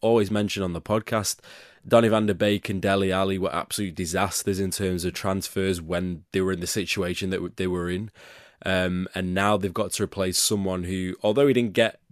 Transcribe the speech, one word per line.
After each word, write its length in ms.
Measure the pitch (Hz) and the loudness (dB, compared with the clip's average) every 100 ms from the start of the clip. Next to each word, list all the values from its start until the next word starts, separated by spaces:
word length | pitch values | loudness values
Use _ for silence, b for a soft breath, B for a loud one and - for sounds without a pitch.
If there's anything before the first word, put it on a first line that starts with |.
always 280 | 113 117 101 | 2 4 4
mentioned 320 | 104 104 104 | 0 -2 -2
on 120 | 92 | -4
the 80 | 82 | -4
podcast, 560 | - 107 - 113 101 - B B B B - | -2 -2 0 -2 -2 -6 B B B B 4
Donny 200 | 117 113 | 6 8
van 180 | 110 107 | 4 2
der 80 | |
Beek 340 | 90 104 104 - | 2 2 2 -2
and 140 | 95 | -2
Dele 300 | 98 98 95 | 2 2 2
Alli 260 | 92 98 95 | 2 0 0
were 160 | 90 | -2
absolute 400 | 82 - - 98 | -2 -4 -4 -6
disasters 640 | 80 85 92 95 - - 95 | -4 -4 0 0 -2 -2 -2
in 140 | 95 | -2
terms 320 | - 98 90 | -2 -2 -2
of 80 | 87 | -4
transfers 680 | - 101 95 - 98 95 90 | -4 -2 -2 -4 -2 -2 -2
when 440 | 80 87 90 85 - | -2 -4 -4 -8 -4
they 80 | 95 | -2
were 100 | 92 | 0
in 80 | 92 | -2
the 80 | 87 | -4
situation 640 | 110 85 - 90 90 95 | -4 -4 -4 -4 -4 -4
that 60 | 92 | -4
w-, 160 | 90 | -6
they 140 | - 92 | -4 -2
were 200 | 90 87 | -2 -2
in. 220 | 92 110 B B B B B | -4 -6 B B B B B
Um, 420 | - 92 92 90 92 | -2 0 0 -2 -4
and 180 | 95 92 | -4 -2
now 240 | 90 101 104 | 0 2 2
they've 160 | 95 | 0
got 200 | 87 95 | -4 -4
to 100 | - | -4
replace 340 | 98 - 92 90 | -4 -2 0 0
someone 460 | - 104 95 92 | 0 0 -2 -4
who, 320 | 90 95 92 - | -2 -2 -4 0
although 240 | 107 110 143 | 2 4 4
he 60 | |
didn't 220 | 123 120 | 4 2
get 260 | 95 113 - _ | 2 2 0 _